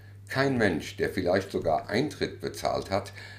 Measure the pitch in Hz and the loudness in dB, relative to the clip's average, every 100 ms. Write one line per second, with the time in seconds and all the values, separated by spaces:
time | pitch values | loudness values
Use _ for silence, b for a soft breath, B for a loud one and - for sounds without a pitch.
0 | B B B 131 139 123 104 78 - - | B B B 0 2 4 4 2 -2 -2
1 | 78 - 87 98 - 95 82 78 - 104 | -2 2 4 4 2 0 2 2 2 0
2 | 147 - 76 - 69 - 57 65 71 98 | 0 0 -4 -4 -8 -2 0 0 0 -2
3 | 101 - B | -2 -10 B